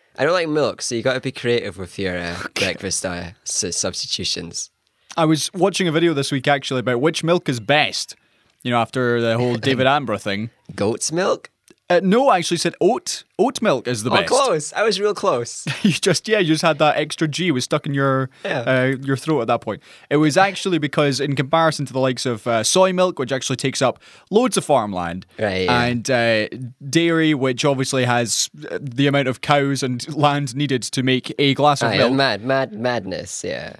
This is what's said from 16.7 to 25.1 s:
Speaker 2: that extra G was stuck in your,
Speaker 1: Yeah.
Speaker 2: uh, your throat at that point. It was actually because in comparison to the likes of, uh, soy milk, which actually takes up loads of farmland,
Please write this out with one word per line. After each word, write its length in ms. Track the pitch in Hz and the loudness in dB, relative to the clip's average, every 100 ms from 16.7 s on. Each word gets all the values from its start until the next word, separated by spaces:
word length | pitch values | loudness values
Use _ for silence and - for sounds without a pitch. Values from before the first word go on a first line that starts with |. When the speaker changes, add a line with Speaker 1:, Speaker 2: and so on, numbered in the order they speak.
| 151 | 2
Speaker 2:
that 200 | 151 - | 2 2
extra 280 | 151 - 160 | -2 -2 -2
G 240 | 139 180 | 0 0
was 140 | 127 | 0
stuck 220 | - 151 - | 0 -2 -2
in 80 | |
your, 340 | 139 139 131 131 _ | 0 2 2 -2 _
Speaker 1:
Yeah. 160 | 202 147 | -6 -4
Speaker 2:
uh, 360 | 120 131 131 135 | 0 2 2 -2
your 140 | 135 131 | -2 -4
throat 240 | - 151 | -2 -2
at 60 | 113 | 0
that 140 | 120 | -2
point. 200 | - 95 - - - | -2 -10 -10 -18 -2
It 80 | 147 | 2
was 180 | 156 160 | 4 4
actually 420 | 196 185 196 170 | 2 2 -2 -2
because 420 | 143 - 147 131 | 0 2 2 2
in 140 | 143 | -2
comparison 520 | 139 139 165 165 151 135 | -2 0 2 2 0 -4
to 60 | |
the 60 | 131 | 0
likes 280 | 131 123 131 | 0 0 -4
of, 200 | 110 120 | -4 0
uh, 160 | 113 | 0
soy 300 | 107 185 190 | 2 4 4
milk, 260 | 180 180 175 | 4 0 0
which 140 | 127 | -4
actually 240 | 131 - 131 | -4 -4 -4
takes 240 | 139 117 | -4 0
up 160 | 127 - - - - | 0 0 -8 -20 0
loads 260 | 202 247 190 | 2 2 0
of 60 | - | 2
farmland, 580 | 139 104 92 85 | 2 2 -4 -4